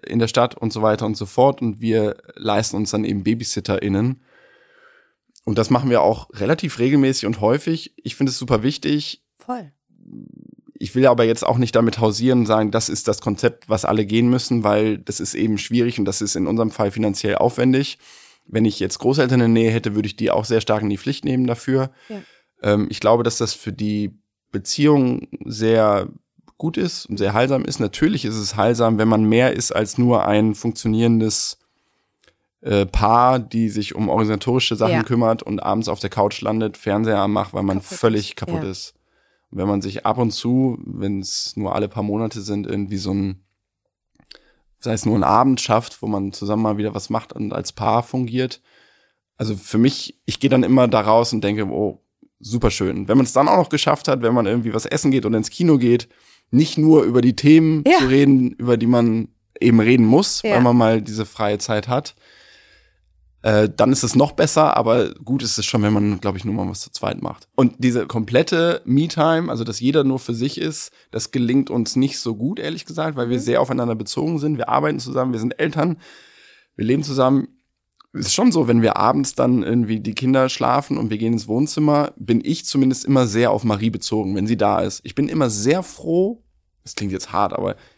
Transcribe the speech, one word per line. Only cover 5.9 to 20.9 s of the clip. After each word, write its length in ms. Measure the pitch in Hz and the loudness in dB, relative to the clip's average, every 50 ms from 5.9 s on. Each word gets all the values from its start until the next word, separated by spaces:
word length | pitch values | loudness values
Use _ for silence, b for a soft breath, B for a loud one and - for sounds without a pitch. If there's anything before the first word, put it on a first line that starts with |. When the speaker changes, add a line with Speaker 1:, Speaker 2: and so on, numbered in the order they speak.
| 120 107 | 2 2
Speaker 1:
auch 280 | 73 101 110 - - - - | 4 2 0 0 -6 -12 -10
relativ 460 | - 101 113 165 - - 147 - - | -6 -2 -2 -2 -2 -4 -6 -4 -2
regelmäßig 460 | 120 131 143 139 135 135 131 - - | 0 2 2 4 2 2 0 -2 -4
und 140 | 101 117 101 | -4 -4 0
häufig. 540 | 104 110 127 151 - 165 165 156 - - - - - | 0 0 0 0 -2 -4 -6 -6 -8 -12 -20 -14 -12
Ich 120 | 110 - | -12 -6
finde 160 | - 143 131 | -2 -2 -2
es 60 | 127 - | -2 -4
super 260 | 131 123 127 107 107 | -2 0 0 0 0
wichtig. 600 | 139 143 - - 147 147 147 147 - - - _ _ _ _ | -2 -4 -4 -2 -2 -2 -2 -4 -6 -12 -14 _ _ _ _
Speaker 2:
Voll. 340 | _ - 254 240 175 139 _ _ _ _ _ _ 50 50 52 55 - - - - - - - - _ - - - | _ -10 -10 -10 -12 -14 _ _ _ _ _ _ _ -20 -20 -20 -20 -20 -20 -20 -20 -20 -20 -20 _ -20 -16 -12
Speaker 1:
Ich 160 | - 90 - | -12 -4 0
will 120 | 123 131 131 | 4 4 6
aber 160 | 120 120 113 | 6 4 4
jetzt 220 | 113 113 - - | 2 2 0 0
auch 120 | - 120 120 | 0 0 2
nicht 160 | 123 110 - | 0 2 2
damit 240 | 113 117 113 113 113 | 2 2 2 2 2
hausieren 400 | 113 110 101 110 120 131 127 123 | 0 0 0 0 0 2 2 2
und 60 | 113 107 | 2 2
sagen, 240 | 107 110 107 104 | 2 2 2 0
das 180 | 104 113 - - | 0 -2 -2 -4
ist 180 | - - - 113 | -4 -4 -2 -2
das 140 | 101 - | -2 -2
Konzept, 480 | - 110 101 - - 120 - - _ - | -2 -4 -2 0 0 -2 -2 -4 _ -4
was 160 | 110 95 - | -2 -2 0
alle 200 | - 107 107 104 | 0 0 0 0
gehen 220 | 98 107 113 120 120 | 0 0 2 2 2
müssen, 340 | 127 123 - - 123 117 104 | 2 0 0 0 -2 0 2
weil 340 | 104 104 107 107 110 107 - | 2 2 2 2 0 -2 -4
das 220 | - - 101 - | -6 -8 -8 -6
ist 140 | 80 - - | -6 -6 -4
eben 220 | - 104 110 107 98 | -2 -2 -2 -2 -2
schwierig 420 | - - 117 123 117 120 117 113 | -4 -2 0 0 0 0 0 -2
und 60 | 101 | -2
das 160 | 98 - - | -2 -2 -2
ist 140 | 107 101 - | -4 -4 -2
in 120 | 90 92 76 | -2 -2 -2
unserem 240 | 113 113 113 107 | 0 0 -2 -2
Fall 200 | - - 107 101 | -2 -2 -2 -2
finanziell 440 | - 110 107 104 98 - - 101 98 | -2 -2 -2 -2 -2 -2 -4 -2 0
aufwendig. 640 | - - 123 - 123 123 131 127 135 143 - - b b b b b b b b b b | 0 0 0 0 0 2 2 2 2 0 -4 -8 b b b b b b b b b b
Wenn 200 | - - 110 113 | -6 -2 0 0
ich 140 | 110 104 - | 0 0 -2
jetzt 200 | 92 92 - - | -4 -6 -4 -2
Großeltern 400 | - 123 139 156 135 123 131 123 | 0 0 2 2 2 2 4 4
in 140 | 117 117 113 | 4 4 4
der 100 | 113 113 | 4 4
Nähe 80 | 113 | 2
hätte, 240 | 110 113 101 110 101 | 2 0 -2 -2 -2
würde 120 | 107 107 101 | -2 -4 -4
ich 100 | - - | -4 -4
die 140 | 113 - | -2 0
auch 120 | - - 107 | 0 0 0
sehr 160 | - 117 110 | 0 0 0
stark 200 | 104 - 107 107 | 0 0 -2 -2
in 80 | 107 | -2
die 80 | 104 | -2